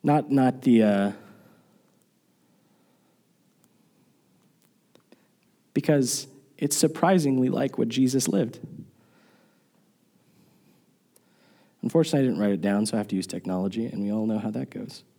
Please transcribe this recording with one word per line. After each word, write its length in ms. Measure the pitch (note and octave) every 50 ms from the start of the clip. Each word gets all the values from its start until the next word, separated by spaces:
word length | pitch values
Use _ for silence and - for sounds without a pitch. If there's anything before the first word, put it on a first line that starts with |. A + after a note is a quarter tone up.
Not, 300 | - D3 D3 D3+ D3 -
not 300 | C#3 C3+ C3 B2+ B2 C3
the, 220 | - C3+ A#2+ A2+ A2
uh, 280 | G#2 G2+ G2 G2 G2+ G2+ - - - - - - - _ _ _ _ _ _ _ _ _ _ _ _ _ _ _ _ _ _ _ _ _ _ _ _ _ _ _ _ _ _ _ _ _ _ _ _ _ _ _ _ _ _ _ _ _ _ _ _ _ _ _ _ _ _ _ _ _ _ _ _ _ _ _ _ _ _ _ _ _ - _ _ - _ _ _ _ _ _ _ _ _ _ _ _
because 540 | - - - D3+ C#3+ B2+ A#2 - - - - - - _ _ _
it's 200 | - D#3 C#3+ -
surprisingly 720 | - - D3+ D#3+ - - F3 G3 F3+ D3+ C#3 C3+ B2+ B2+ B2+
like 280 | - - C#3 C3+ -
what 120 | - A#2+ A#2
Jesus 400 | A2+ C3 C3 B2+ C3 C3+ - E3
lived. 320 | - - A#2 - - - - - - - - - _ _ _ _ _ _ _ _ _ _ _ _ _ _ _ _ _ _ _ _ _ _ _ _ _ _ _ _ _ _ _ _ _ _ _ _ _ _ _ _ _ _ _ _ _ _ _ _ _ _ _ _ _ _ _ _ _ _
Unfortunately, 400 | - A2+ - E3 D#3 D#3+ - C#3+
I 20 | C3+
didn't 160 | B2+ G2+ -
write 140 | G#2 G2+ G2
it 80 | E2
down, 240 | E2 G2+ G2+ G2+ A2
so 100 | G#2 -
I 40 | A2
have 100 | G#2 -
to 60 | G2
use 100 | F#2+ F#2
technology, 600 | - - F2+ - F#2+ F#2 F#2 F#2 G2 F#2 A2+ A#2
and 140 | A#2+ - G2+ G2+
we 60 | G2+
all 160 | G#2 A2 G#2+
know 140 | A2 G#2+ G#2+
how 120 | G#2 A2
that 180 | G#2+ C3 C3+ -
goes. 340 | - - - - - - _ _ _